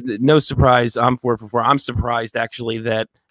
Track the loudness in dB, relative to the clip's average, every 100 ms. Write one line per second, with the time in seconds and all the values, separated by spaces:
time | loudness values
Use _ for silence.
0 | -4 0 4 4 2 2 4 4 2 0
1 | 0 0 -2 -4 -4 -2 0 0 0 -4
2 | -2 -4 -4 -6 -6 -6 -6 -6 -4 -4
3 | -4 _ _